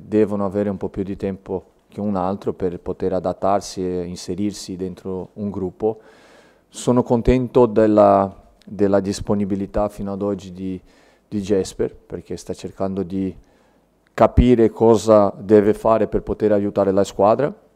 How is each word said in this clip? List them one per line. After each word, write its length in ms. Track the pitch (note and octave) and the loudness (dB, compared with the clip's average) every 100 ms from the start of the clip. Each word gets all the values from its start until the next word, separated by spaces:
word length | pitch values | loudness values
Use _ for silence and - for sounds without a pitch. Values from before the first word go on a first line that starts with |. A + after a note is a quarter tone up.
| F#2+ | -2
devono 380 | G#2+ G2+ G#2 | 0 0 -2
avere 240 | G2 G2+ G2+ | -4 -4 -4
un 80 | F#2+ | -6
po' 120 | G2 | -8
più 120 | G#2+ | -8
di 140 | F#2+ F#2+ | -8 -6
tempo 480 | G2 F#2+ - F#2 - _ _ | -8 -8 -8 -10 -10 _ _
che 120 | - | -8
un 160 | G#2 F#2+ | -4 -2
altro 360 | F2+ G2+ A#2 | -4 -4 -6
per 260 | - F#2 F2 | -4 -6 -6
poter 320 | - F2+ F#2+ | -10 -6 -4
adattarsi 680 | F#2 F2+ F2+ F#2+ G2+ - - | -2 -4 -4 -2 -2 -4 -8
e 220 | F2+ F2+ | -6 -6
inserirsi 720 | F2 F2+ - F2+ G#2 F#2+ - F2+ | -8 -10 -10 -6 -6 -6 -12 -10
dentro 540 | F#2 F2 G2 F#2 F2 | -10 -10 -10 -10 -10
un 160 | - G2+ | -10 -8
gruppo. 500 | F#2 F#2 - A2 A2+ _ _ _ _ _ _ _ | -6 -8 -4 -4 -4 _ _ _ _ _ _ _
Sono 340 | - - B2 | -6 0 0
contento 640 | B2 A#2+ G#2+ B2+ A#2+ B2+ A#2 | 2 0 2 0 2 4 4
della, 680 | G#2+ A2 G#2 G2+ G2 G2 - _ _ - | 4 4 6 6 6 2 -4 _ _ -14
della 340 | G2 G2+ G2+ | -2 0 2
disponibilità 880 | F#2+ G2 - G#2 G2 G2 G2 G#2+ G#2 | 0 -4 -4 -4 -2 -4 -6 -4 -6
fino 240 | - G2+ | -6 -10
ad 100 | G2 | -6
oggi 300 | G2+ F#2+ F#2+ | -6 -6 -10
di, 280 | F2+ F#2+ F#2 _ _ _ _ _ | -12 -10 -10 _ _ _ _ _
di 120 | G#2+ | -8
Jesper, 540 | F#2+ G2 F#2 - - | -2 -2 -2 -6 -8
perché 420 | - - F2+ - F2 | -8 -16 -16 -12 -12
sta 160 | - | -12
cercando 500 | F#2 F2+ - G2 F#2+ | -12 -12 -8 -6 -6
di 300 | F2 F#2+ F#2+ - _ _ _ _ _ _ _ | -6 -6 -6 -10 _ _ _ _ _ _ _
capire 580 | - A2 - B2 A#2 A2 | 2 2 4 4 6 4
cosa 640 | - A2+ A2 A2 G#2+ G2 - | 4 4 4 6 4 4 -2
deve 360 | G2 G#2+ G2+ | 4 4 6
fare 340 | G#2 A2+ A2 G#2 | 2 2 2 0
per 140 | G#2 | -4
poter 300 | - G2+ G#2+ | -6 -2 0
aiutare 380 | G#2 G2+ G2+ G2 | 0 0 0 2
la 120 | F#2+ | 2
squadra 480 | G2 - G2+ A#2 D3 G3+ _ | 0 2 2 2 -2 -6 _